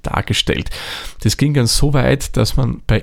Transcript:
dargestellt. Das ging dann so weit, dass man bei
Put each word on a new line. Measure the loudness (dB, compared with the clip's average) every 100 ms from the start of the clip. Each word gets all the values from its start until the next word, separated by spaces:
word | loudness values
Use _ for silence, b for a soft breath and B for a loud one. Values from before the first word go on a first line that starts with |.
dargestellt. | -6 -4 -2 -2 0 -2 -4 B B B B B
Das | -2 2
ging | 2
dann | 2 2
so | 2 2
weit, | 4 2 2 0 0
dass | 2 2
man | 0 -2 0
bei | 0